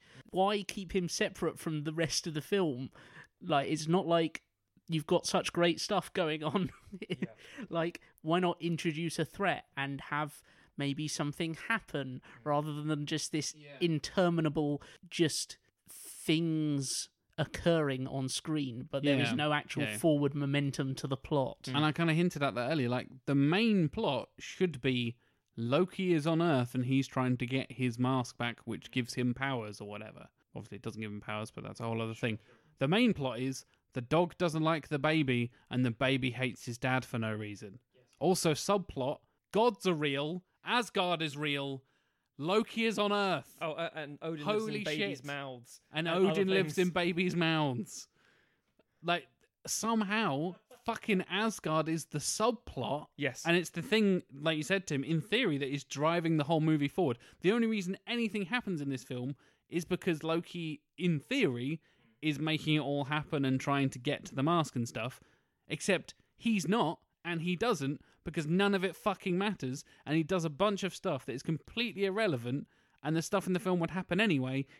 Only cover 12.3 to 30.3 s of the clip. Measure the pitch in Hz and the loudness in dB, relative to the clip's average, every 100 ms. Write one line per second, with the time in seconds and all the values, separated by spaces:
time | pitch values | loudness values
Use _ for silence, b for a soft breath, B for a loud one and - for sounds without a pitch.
12.3 | B 151 147 151 147 151 147 143 156 - | B -2 0 0 -4 -2 -2 -2 -4 -2
13.3 | 156 143 151 147 - 175 156 - - 175 | -4 -4 -8 -14 -2 2 2 0 2 4
14.3 | 170 156 156 147 143 B B - - 160 | 4 2 2 0 -2 B B -8 0 2
15.3 | - - - _ _ - - - - - | 0 -8 -12 _ _ -20 -18 -18 -8 0
16.3 | 160 165 156 151 143 131 - - _ _ | 2 2 2 2 0 -2 -6 -8 _ _
17.3 | - 147 - 175 165 147 131 131 135 131 | -6 -4 0 2 4 2 0 -2 -2 -2
18.3 | - - 156 135 117 131 143 143 135 120 | -4 -2 -2 -2 -6 -6 -2 2 4 2
19.3 | 123 151 147 - 127 110 107 165 147 143 | 2 0 0 -2 -2 -2 2 4 4 2
20.3 | 143 139 143 143 135 135 131 139 135 - | 0 0 0 0 0 -2 -2 -4 -4 -2
21.3 | 147 127 - - 135 151 147 170 156 175 | 0 0 -4 -4 0 0 2 2 4 2
22.3 | 147 139 107 123 160 120 123 - 135 - | 2 -2 0 -2 0 2 0 -4 -10 0
23.3 | 139 143 185 226 202 151 - 208 127 - | 4 4 4 4 4 2 0 0 0 -4
24.3 | - - - 185 135 131 123 117 - _ | -12 -10 0 0 2 0 2 0 -4 _
25.3 | _ _ - 117 143 185 - 185 165 151 | _ _ -4 2 2 2 0 2 4 4
26.3 | 160 170 135 120 127 123 135 131 - 127 | 4 4 4 2 0 2 2 2 0 2
27.3 | 123 120 131 - - 127 117 127 131 123 | 0 0 -2 -4 -2 -2 2 2 2 0
28.3 | - 120 110 - 107 - 131 120 - 123 | -4 -6 -6 -8 -8 -4 -4 -2 0 0
29.3 | 123 135 127 107 104 104 104 107 - - | 0 -2 -4 -6 -10 -10 -10 -12 -16 -20